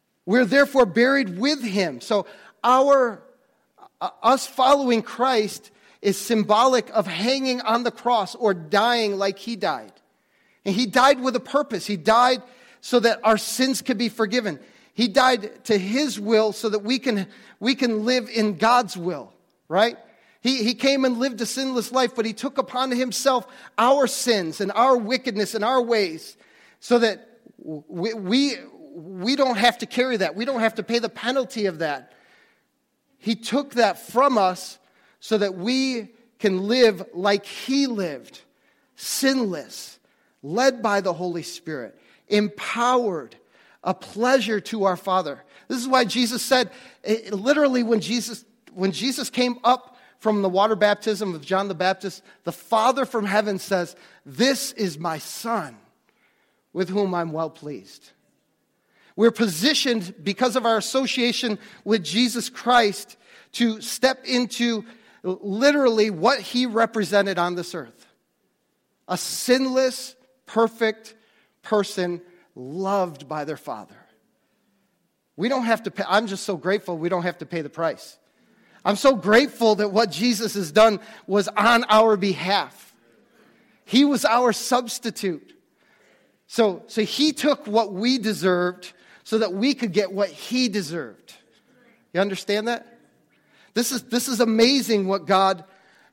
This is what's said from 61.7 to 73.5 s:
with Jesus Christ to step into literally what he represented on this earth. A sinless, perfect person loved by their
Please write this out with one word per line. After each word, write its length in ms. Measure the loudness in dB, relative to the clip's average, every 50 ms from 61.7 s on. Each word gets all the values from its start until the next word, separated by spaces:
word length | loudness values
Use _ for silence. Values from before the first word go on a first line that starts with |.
| -20 -14 _
with 200 | -2 -2 -2 -2
Jesus 460 | -4 -2 0 0 0 -2 -6 -8 -8
Christ 640 | -12 -6 0 2 4 4 4 2 -2 -4 -12 -18 -20 _ _ _ -20 -20 -20 _
to 280 | -4 0 0 0 0 -4
step 440 | -8 -10 -4 0 0 0 0 -2 -4
into 580 | -2 -2 0 0 -2 -2 -2 -2 0 0 -2 -6 -12 -20 -20 _ _ _ _
literally 880 | -8 -8 -8 -6 -8 -8 -2 2 4 4 4 4 4 2 4 4 2 0
what 300 | 0 2 2 2 2 2
he 260 | -2 -4 -2 -2 -2
represented 720 | 0 2 0 0 0 0 -2 -2 2 2 2 2 2 0 -2
on 160 | -2 -2 -2
this 200 | -6 -8 -8 -10
earth. 320 | -12 -12 -14 _ _ _ _ _ _ _ _ _ _ _ _ _ _ _ _ _ _ _ _ _ _ _ -8
A 80 | -8
sinless, 1000 | -6 -6 -8 -8 -8 0 2 2 2 2 0 0 0 0 0 -2 -6 -14 -16 -18 _ _ _ _ _ _
perfect 720 | -4 0 2 2 2 0 -2 -2 -2 -2 -4 -14 -20 -20 _ _ _ _ _ _ _ _ _
person 580 | _ -2 0 0 0 -2 -4 -4 -4 -4 -4 -8 -10 -18 _ _ _ _ _
loved 760 | -16 -14 -12 -8 -6 -4 -2 0 0 -2 -2 -6 -14 -14 -10
by 160 | -10 -8 -8
their 120 | -8